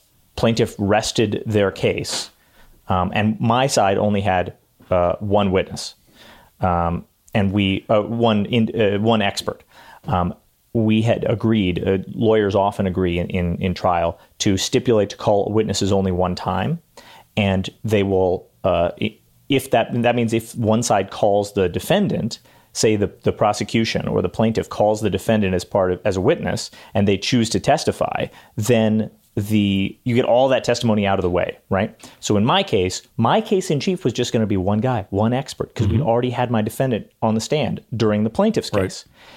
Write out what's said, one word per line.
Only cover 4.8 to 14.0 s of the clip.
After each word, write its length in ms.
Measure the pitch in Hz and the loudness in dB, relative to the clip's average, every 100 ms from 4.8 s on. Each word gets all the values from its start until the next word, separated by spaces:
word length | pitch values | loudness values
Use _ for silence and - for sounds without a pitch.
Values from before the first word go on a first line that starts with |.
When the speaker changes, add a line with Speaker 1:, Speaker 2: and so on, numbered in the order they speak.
| - | -2
Speaker 1:
uh, 240 | 92 87 - | 0 2 0
one 320 | 104 101 101 | 0 2 2
witness, 440 | 92 85 - - - _ _ - - _ _ | 0 -2 -8 -12 -16 _ _ -20 -20 _ _
um, 440 | 92 87 85 85 - _ _ | 0 0 0 -2 -8 _ _
and 180 | 113 98 | -2 0
we, 340 | 101 98 95 - | 2 0 0 0
uh, 120 | 110 | 0
one 440 | 104 117 117 104 101 | 0 0 2 2 0
in, 240 | 120 113 113 | 0 0 0
uh, 200 | 104 101 | 0 2
one 220 | 110 113 | 2 2
expert. 420 | 101 - - - _ - - - - | 0 -2 -8 -10 _ -20 -20 -16 -4
Um, 260 | 90 87 - _ _ _ | -2 -2 -6 _ _ _
we 280 | 117 110 110 | -2 2 2
had 220 | 113 - - | 2 0 -2
agreed, 560 | 107 110 110 92 85 95 | -2 0 2 0 0 -2
uh, 120 | 95 - | -2 -4
lawyers 400 | - 113 110 101 | -2 2 2 2
often 320 | 101 101 - 98 | 2 0 0 -2
agree 320 | 90 92 85 | 0 0 -2
in, 120 | 85 | -2
in, 260 | 92 87 85 | -2 -2 -2
in 120 | 98 | -4
trial, 460 | 87 95 87 | -2 0 0